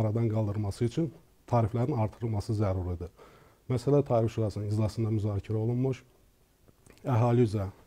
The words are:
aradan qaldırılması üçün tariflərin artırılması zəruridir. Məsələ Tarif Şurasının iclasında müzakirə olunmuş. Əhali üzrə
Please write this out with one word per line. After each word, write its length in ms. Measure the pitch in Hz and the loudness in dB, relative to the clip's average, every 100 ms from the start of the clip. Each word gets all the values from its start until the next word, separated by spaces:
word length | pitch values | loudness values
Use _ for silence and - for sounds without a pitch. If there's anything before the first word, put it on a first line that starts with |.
aradan 260 | 110 113 117 | 0 2 0
qaldırılması 560 | 107 104 101 104 - | 0 0 -2 -4 -2
üçün 280 | 120 156 165 - _ _ - | -2 0 -4 -6 _ _ 0
tariflərin 480 | 120 113 120 123 | 2 2 0 -2
artırılması 600 | 131 110 - 117 107 - 107 | 0 -2 -4 -4 -4 -2 0
zəruridir. 540 | 104 92 90 87 85 - - - - _ - | 0 0 -4 -6 -8 -14 -20 -20 -20 _ -4
Məsələ 320 | 123 - 143 | -2 2 2
Tarif 280 | 139 120 113 | 4 2 2
Şurasının 320 | - 110 101 104 | 0 -4 -4 -2
iclasında 480 | 107 107 - 110 | 0 0 0 -2
müzakirə 480 | 110 104 101 - 110 | 0 0 -4 -2 -2
olunmuş. 400 | 110 123 131 127 - _ _ _ _ _ - _ - - | 0 0 -2 -4 -10 _ _ _ _ _ -20 _ -20 -10
Əhali 420 | - 117 120 120 117 | 0 2 4 4 4
üzrə 220 | 104 95 - | 2 -4 -8